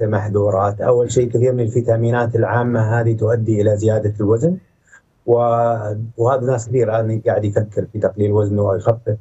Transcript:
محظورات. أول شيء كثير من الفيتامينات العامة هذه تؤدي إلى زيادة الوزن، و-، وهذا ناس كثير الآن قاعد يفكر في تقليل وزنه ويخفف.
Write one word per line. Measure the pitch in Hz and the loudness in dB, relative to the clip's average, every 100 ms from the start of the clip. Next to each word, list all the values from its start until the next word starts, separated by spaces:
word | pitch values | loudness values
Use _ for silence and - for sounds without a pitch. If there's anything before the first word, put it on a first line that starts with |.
محظورات. | 110 104 101 101 104 95 101 107 | -2 -2 0 0 0 2 0 0
أول | - 123 117 | 0 2 2
شيء | 127 123 | 0 0
كثير | 120 127 | 2 2
من | 123 | 0
الفيتامينات | 113 120 113 113 117 120 117 113 | 0 0 0 2 2 0 0 0
العامة | 98 117 120 117 110 117 | 0 0 0 0 0 0
هذه | 113 | 0
تؤدي | 110 110 117 113 107 | 0 0 0 0 2
إلى | 107 101 | 2 2
زيادة | 107 107 104 104 | 2 0 -2 -2
الوزن، | 101 117 160 185 - _ _ - _ _ - | 0 2 0 -2 -8 _ _ -20 _ _ 0
و-، | 117 120 117 117 113 107 107 113 - | 2 2 2 0 -2 -4 -8 -8 -2
وهذا | 117 131 123 | 0 0 0
ناس | 123 113 | -4 -2
كثير | 127 110 | -2 0
الآن | 113 110 110 113 | 0 -2 -2 -2
قاعد | 101 104 | 0 0
يفكر | 110 104 101 - | -2 -4 -4 -6
في | 101 | -4
تقليل | 107 104 104 | -4 0 0
وزنه | 104 104 101 | 0 0 0
ويخفف. | 101 92 - 113 110 107 | 0 0 0 -2 -2 -6